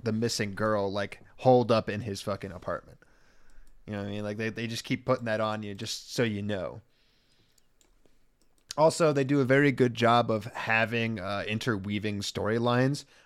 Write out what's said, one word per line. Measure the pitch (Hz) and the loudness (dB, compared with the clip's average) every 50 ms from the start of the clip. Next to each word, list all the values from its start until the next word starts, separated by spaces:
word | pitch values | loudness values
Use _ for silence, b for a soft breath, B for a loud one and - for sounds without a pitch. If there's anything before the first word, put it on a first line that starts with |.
the | - 117 | -4 -4
missing | 107 110 117 117 - - 110 101 98 | -2 0 -2 -2 -2 -2 -4 -4 -4
girl, | 95 107 107 107 104 98 98 | -2 -2 0 0 0 -2 -2
like, | 95 104 101 104 - - - b b | -2 -4 -6 -6 -8 -16 -20 b b
holed | b - 127 127 123 117 107 | b 4 6 6 6 6 4
up | 117 110 - - | 2 2 2 0
in | 101 107 | -4 -6
his | 117 110 98 95 | -6 -6 -8 -8
fucking | - 107 98 98 - 95 | -6 -6 -6 -6 -8 -12
apartment. | 85 90 - - 85 - - - - - _ _ _ _ _ _ _ - - - - - - - - - - | -12 -10 -6 -6 -6 -6 -8 -12 -20 -20 _ _ _ _ _ _ _ -20 -20 -20 -20 -18 -20 -20 -20 -18 -12
You | - | -10
know | 104 101 | -8 -6
what | 101 101 | -6 -6
I | |
mean? | 101 104 104 | -6 -6 -6
Like, | 104 107 104 | -6 -6 -4
they, | 113 110 | -6 -6
they | 104 113 117 | -6 -6 -6
just | 113 117 113 - | -6 -6 -6 -4
keep | - 135 123 - | -4 -4 -2 0
putting | - 131 - 120 | -2 -2 -2 -2
that | 117 110 107 | -2 -2 0
on | 110 107 107 107 | 0 -2 -2 -4
you | 107 104 101 | -6 -8 -8
just | 98 113 - - - - - - | -8 -8 -8 -10 -10 -12 -6 -2
so | - | 0
you | 123 113 104 101 | 0 0 0 -2
know. | 101 104 104 92 90 60 58 110 - _ _ _ _ _ _ _ _ _ _ _ _ _ _ _ _ _ _ _ _ _ _ _ _ _ _ _ _ _ _ _ _ _ _ _ _ - - | -4 -4 -4 -4 -4 -6 -8 -12 -18 _ _ _ _ _ _ _ _ _ _ _ _ _ _ _ _ _ _ _ _ _ _ _ _ _ _ _ _ _ _ _ _ _ _ _ _ -6 0
Also, | - 151 160 - - 170 151 | 4 4 4 4 4 4 4
they | 147 143 | 4 2
do | 139 131 143 143 | 2 2 2 2
a | 135 | 4
very | 120 135 139 143 143 | 6 6 6 6 6
good | 127 123 127 120 117 | 6 4 4 2 4
job | 113 120 113 117 120 117 113 | 4 4 6 6 6 4 2
of | 110 110 101 | 0 -2 -2
having, | 110 - - - - 113 110 113 107 120 117 117 113 113 104 | -6 -10 -6 -2 0 2 2 2 2 0 0 -2 -2 -4 -4
uh, | 90 98 101 101 87 | -4 -4 -4 -4 -4
interweaving | - 107 110 - 127 110 98 95 101 104 104 95 107 104 101 | -4 -4 -2 0 0 -2 0 -2 -2 -2 -2 -2 -2 -4 -4
storylines | 101 - - - 92 101 110 117 117 120 120 123 131 135 143 143 - b b b b | -6 -6 -6 -4 -2 0 0 0 2 2 2 2 2 2 0 -4 -8 b b b b